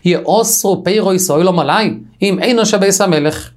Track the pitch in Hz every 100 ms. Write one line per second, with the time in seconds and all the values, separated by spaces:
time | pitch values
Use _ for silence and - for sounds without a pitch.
0 | 175 165 - 202 220 - 202 185 175 214
1 | 196 180 - 147 185 180 139 185 220 -
2 | - _ 202 180 226 233 214 208 196 196
3 | 196 156 147 151 -